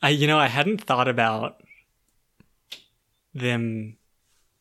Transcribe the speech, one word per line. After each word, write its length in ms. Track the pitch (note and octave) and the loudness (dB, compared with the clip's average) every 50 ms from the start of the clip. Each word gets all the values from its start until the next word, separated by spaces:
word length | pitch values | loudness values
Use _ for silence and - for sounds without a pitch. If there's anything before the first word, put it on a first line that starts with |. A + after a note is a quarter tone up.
I, 80 | - C#3+ | 0 2
you 180 | D3 C#3+ D3 D3 | 2 2 2 2
know, 120 | D3+ D#3 | 4 4
I 80 | D3 B2+ | 2 2
hadn't 340 | A#2 C#3 D3 F#3 A3 F#3+ | 2 0 0 0 -2 -4
thought 280 | - - C3 B2 B2+ C3 | -2 -2 0 2 2 0
about 520 | B2 A#2+ A#2 A2+ A2 A2 A2+ C#3 - _ - _ - - _ _ _ _ _ _ _ _ _ _ _ _ _ _ _ _ _ _ - - _ _ _ _ _ _ _ _ _ _ _ | 2 2 2 0 0 -2 -6 -8 -10 _ -20 _ -20 -20 _ _ _ _ _ _ _ _ _ _ _ _ _ _ _ _ _ _ -20 -20 _ _ _ _ _ _ _ _ _ _ _
them, 640 | C3+ B2 B2 A#2+ A#2 A#2 A2+ A2+ A2 A2 G#2+ A2 _ _ _ _ _ _ _ _ _ _ _ _ _ | -6 -4 -2 -2 -2 -2 -4 -4 -6 -8 -10 -14 _ _ _ _ _ _ _ _ _ _ _ _ _